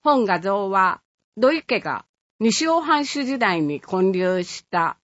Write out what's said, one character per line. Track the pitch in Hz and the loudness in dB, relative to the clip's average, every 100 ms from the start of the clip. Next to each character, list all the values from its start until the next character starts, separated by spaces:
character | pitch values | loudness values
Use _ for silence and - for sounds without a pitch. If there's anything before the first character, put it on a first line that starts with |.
本 | 302 277 208 | 4 2 2
画 | 175 | 0
像 | 185 196 196 | 0 -2 0
は、 | 196 185 - _ _ _ - | 2 2 0 _ _ _ 0
土 | 254 | 2
井 | 320 | 2
家 | - 226 | -2 -4
が | 160 131 - _ _ _ | -4 -8 -10 _ _ _
西 | 226 - 320 | 0 2 0
尾 | 330 | 0
藩 | 311 302 285 | 2 0 0
主 | 285 262 | -6 -4
時 | 269 | -2
代 | 214 170 | 0 0
に | 147 143 | -2 -4
建 | - 185 190 | -4 0 0
立 | 185 185 185 | 2 0 -2
し | 180 - _ | -4 -12 _
た | 175 165 - | -2 -2 -4